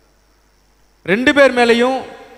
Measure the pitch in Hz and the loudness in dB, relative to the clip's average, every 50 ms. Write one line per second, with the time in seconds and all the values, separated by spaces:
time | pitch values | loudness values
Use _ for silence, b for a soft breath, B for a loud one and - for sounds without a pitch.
0 | _ _ _ _ _ _ _ _ _ _ _ _ _ _ _ _ _ _ _ _ | _ _ _ _ _ _ _ _ _ _ _ _ _ _ _ _ _ _ _ _
1 | - 160 190 226 254 294 277 285 277 254 247 247 240 233 233 233 240 262 269 254 | -6 -6 -4 -2 -2 0 2 4 2 2 2 2 0 2 2 2 0 -2 -2 -6
2 | - - - - - - - | -10 -14 -18 -20 -20 -20 -20